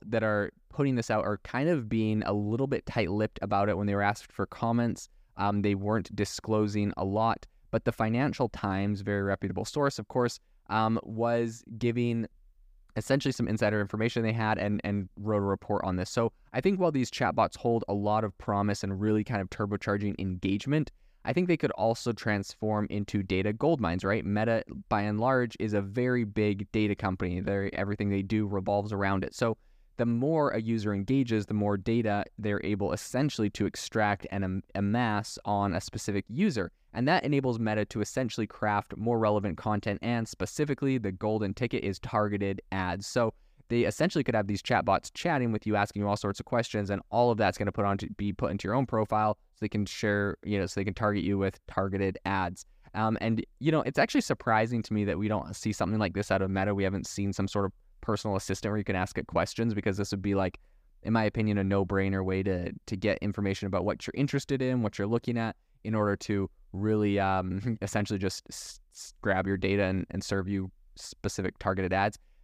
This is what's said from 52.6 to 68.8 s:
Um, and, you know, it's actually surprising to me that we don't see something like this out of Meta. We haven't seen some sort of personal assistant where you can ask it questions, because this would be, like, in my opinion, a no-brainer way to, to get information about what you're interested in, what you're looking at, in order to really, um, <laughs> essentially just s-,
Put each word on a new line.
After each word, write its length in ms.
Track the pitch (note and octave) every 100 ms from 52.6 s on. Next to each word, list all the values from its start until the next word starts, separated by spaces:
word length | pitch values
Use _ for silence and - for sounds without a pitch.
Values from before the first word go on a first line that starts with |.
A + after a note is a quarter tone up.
| - - - G#2
Um, 200 | A2 A2+
and, 240 | A2+ A2 - -
you 120 | C#3+
know, 100 | D#3
it's 160 | B2+ -
actually 220 | A3 C#4+
surprising 600 | - C#3 - A2 A2+ A#2
to 120 | -
me 100 | G#2+ G#2
that 140 | D#2+
we 80 | G#2
don't 280 | G#2+ C2+ -
see 160 | A2
something 280 | - F#2+ G#2+
like 160 | G#2 G2
this 160 | -
out 100 | F#2+
of 80 | F#2+
Meta. 240 | F#2+ G2
We 100 | G2+
haven't 220 | F#2+ G2 -
seen 260 | - G2
some 160 | F#2+ G2
sort 180 | G#2 G2
of 60 | - _ -
personal 360 | - G#2 G#2+ F#2+
assistant 340 | - F#2+ G#2+
where 80 | G#2
you 40 |
can 120 | G2+ F#2+
ask 240 | F#2 -
it 80 | -
questions, 480 | E2+ F2+ - A#2 G#2
because 220 | G#2 G2
this 120 | G2
would 140 | G2
be, 100 | G2+
like, 260 | G2 F#2 - - _ _ -
in 100 | -
my 120 | A2+ G#2+
opinion, 340 | A2+ G#2+ G2+
a 40 |
no-brainer 640 | F#2+ G2 F#2 G2 G2 F#2+ F#2
way 160 | F#2+
to, 320 | F#2+ F2+ F2+ - -
to 100 | G2
get 220 | G#2 -
information 480 | G2+ G2+ G2+ F#2+ G2+
about 180 | F#2 G2
what 220 | - -
you're 60 | -
interested 480 | C#3+ C#3 - C3+
in, 180 | B2+ B2+
what 160 | G#2+ -
you're 80 | G2+
looking 320 | A#2 - A#2
at, 180 | A2+ - _ _
in 100 | G#2+
order 220 | A2 G#2 G2+
to 340 | - G2+ F#2+ - -
really, 460 | F#2+ G#2+ G#2+ G#2 G2
um, 580 | F#2+ F#2+ F#2 F#2 A#2+ A2
<laughs> 20 |
essentially 340 | G2 G#2+ G2+ G2+
just 260 | G2 - -
s-, 300 | - - -